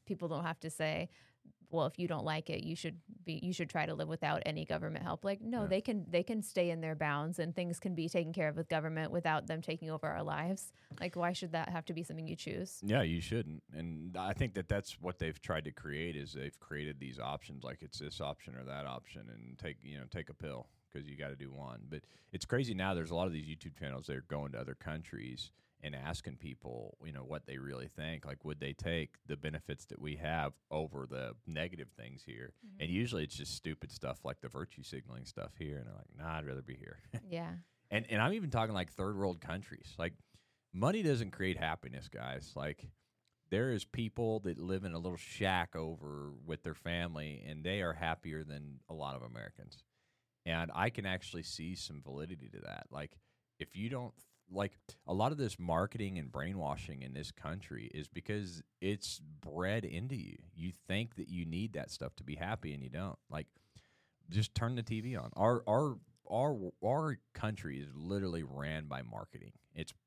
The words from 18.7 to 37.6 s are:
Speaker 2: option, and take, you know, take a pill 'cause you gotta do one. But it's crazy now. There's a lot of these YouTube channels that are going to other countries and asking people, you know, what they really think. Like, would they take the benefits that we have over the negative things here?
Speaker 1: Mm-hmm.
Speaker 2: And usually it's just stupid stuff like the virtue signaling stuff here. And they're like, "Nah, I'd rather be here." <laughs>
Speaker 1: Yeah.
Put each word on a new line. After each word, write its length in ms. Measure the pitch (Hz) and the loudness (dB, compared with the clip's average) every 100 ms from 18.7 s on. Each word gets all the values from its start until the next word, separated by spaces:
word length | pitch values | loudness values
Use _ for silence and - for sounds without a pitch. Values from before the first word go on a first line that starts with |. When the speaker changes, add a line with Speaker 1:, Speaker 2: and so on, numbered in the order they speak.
| 69 69 | -4 -4
Speaker 2:
option, 440 | 64 - 65 55 | -6 -10 -14 -12
and 300 | 57 58 67 | -14 -14 -8
take, 180 | 95 69 | -6 -6
you 140 | 69 73 | -8 -10
know, 80 | 64 | -6
take 200 | 87 76 | -6 -6
a 40 | |
pill 360 | 71 78 60 - _ _ | -6 -6 -6 -8 _ _
'cause 120 | 71 71 | -10 -8
you 120 | 71 | -6
gotta 180 | 71 69 | -4 -4
do 160 | 69 | -8
one. 340 | 69 67 58 62 | -8 -8 -8 -8
But 160 | 76 - - _ | -8 -10 -20 _
it's 140 | - - | -6 2
crazy 280 | 123 123 | 4 4
now. 200 | 95 95 | 2 4
There's 180 | 90 80 | 2 2
a 40 | 85 | 2
lot 120 | 92 | 2
of 60 | |
these 120 | 78 78 | 2 -4
YouTube 300 | 80 82 69 | -6 -8 -6
channels 300 | 71 65 67 | -4 -4 -2
that 80 | 67 | -4
are 60 | |
going 320 | - 73 71 | -2 -2 -2
to 60 | 62 | -4
other 140 | 69 | -4
countries 800 | - - 80 82 - 62 - - - _ _ | -4 -4 -4 -4 -6 -6 -6 -8 -12 _ _
and 100 | 76 67 | -8 -4
asking 420 | 71 85 - 64 | -2 -2 -4 -8
people, 600 | 80 62 64 60 52 - 80 | -8 -8 -8 -8 -10 -10 -8
you 60 | |
know, 120 | 69 | -8
what 220 | 65 76 67 | -6 -6 -6
they 140 | 67 | -6
really 280 | 67 64 65 | -4 -6 -6
think. 380 | - 78 78 71 | -4 -4 -2 -4
Like, 180 | 71 | -6
would 160 | 76 73 | -4 -2
they 140 | 71 | -2
take 420 | 69 85 82 76 - - | 0 2 2 0 -4 -6
the 100 | 71 | -2
benefits 480 | 78 78 - 71 - | -2 -2 -4 -6 -8
that 160 | - | -8
we 140 | 76 73 | -6 -2
have 380 | 78 80 73 - - | 2 2 2 -2 -2
over 340 | 78 78 73 65 | 0 0 -4 -4
the 300 | 65 62 58 - | -4 -4 -6 -4
negative 460 | 78 87 87 64 | -2 -2 -4 -12
things 320 | - 58 67 | -12 -12 -12
here? 300 | - 58 62 - 214 | -12 -10 -10 -14 -14
Speaker 1:
Mm-hmm. 160 | - | -4
Speaker 2:
And 80 | 80 | 2
usually 340 | 92 120 101 | 4 4 2
it's 120 | 76 69 | 0 -2
just 180 | 71 | -6
stupid 380 | - 78 76 71 | -4 -4 -4 -6
stuff 340 | - 65 - 64 | -4 -4 -2 -4
like 160 | - | -6
the 80 | 65 | -6
virtue 320 | 65 85 - | -6 -6 -8
signaling 440 | 65 65 62 62 62 | -10 -8 -8 -10 -8
stuff 300 | - - - | -6 -8 -6
here. 180 | 78 71 | -4 -4
And 80 | 57 | -6
they're 80 | |
like, 220 | 50 - - | -12 -14 -8
"Nah, 220 | 82 80 | -4 -2
I'd 80 | 71 | -2
rather 160 | 67 | -4
be 120 | 67 65 | -6 -10
here." 200 | - - - | -12 -14 -8
<laughs> 160 | 117 185 | -8 -4
Speaker 1:
Yeah. 280 | 170 170 175 | -6 -4 -8